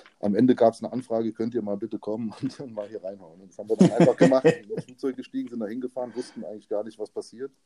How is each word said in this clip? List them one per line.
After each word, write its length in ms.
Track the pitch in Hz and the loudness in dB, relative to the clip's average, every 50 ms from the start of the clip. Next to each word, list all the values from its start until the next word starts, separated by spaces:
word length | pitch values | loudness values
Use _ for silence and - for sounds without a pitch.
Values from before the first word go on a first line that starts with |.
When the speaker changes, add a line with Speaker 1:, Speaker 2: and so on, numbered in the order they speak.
| - - _ _ | -20 -20 _ _
Speaker 1:
am 140 | - 104 98 | -2 0 4
Ende 200 | 110 127 127 120 | 4 6 6 6
gab's 280 | - 120 113 110 - | 6 6 4 4 2
eine 100 | 113 - | -6 -8
Anfrage, 400 | 113 127 127 - 117 113 113 110 | -8 -8 -6 -4 -4 -2 -2 -4
"Könnt 220 | 107 - 113 117 117 | -4 -4 -4 -4 -2
ihr 80 | 113 | -4
mal 140 | 104 101 101 101 | -4 -4 -4 -4
bitte 200 | 113 110 110 98 | -6 -8 -8 -8
kommen 360 | - 104 107 113 117 107 - - | -6 -6 -6 -6 -6 -8 -8 -8
<laughs> 40 | |
und 180 | 139 131 - - | -8 -8 -8 -10
dann 120 | 143 123 110 | -14 -12 -10
mal 120 | 104 104 101 | -10 -10 -10
hier 140 | 110 101 | -12 -10
reinhauen?" 380 | 92 95 101 98 90 80 82 92 | -10 -10 -12 -12 -16 -20 -20 -20
Und 80 | 98 - | -20 -20
das 80 | _ - | _ -16
haben 100 | 104 107 | -4 -4
wir 60 | - | 4
dann 140 | 214 190 - | 4 4 4
einfach 240 | - 233 170 131 113 | 6 6 4 4 6
gemacht, 280 | - - 131 131 131 - | 6 4 6 6 6 6
Speaker 2:
<laughs> 320 | 160 - - - - 220 | 4 4 2 -4 -8 -10
Speaker 1:
ins 80 | - - | -10 -10
Flugzeug 320 | - - - - 135 127 | -12 -12 -6 -6 -6 -6
gestiegen, 320 | 131 123 - - 131 131 117 | -6 -12 -10 -8 -8 -8 -8
sind 120 | 117 113 | -6 -6
da 60 | 110 | -6
hingefahren, 480 | 101 113 127 127 127 - 127 123 120 110 | -6 -6 -8 -8 -8 -8 -8 -10 -8 -8
wussten 300 | 123 123 - - 117 - | -10 -10 -10 -12 -14 -12
eigentlich 240 | - 107 104 - _ | -12 -12 -14 -8 _
gar 160 | 110 101 107 | -4 -4 -4
nicht, 140 | 110 101 104 | -6 -10 -10
was 120 | 107 - | -12 -8
passiert. 400 | _ 107 - - - 117 135 139 - _ _ | _ -10 -10 -10 -14 -14 -14 -14 -14 _ _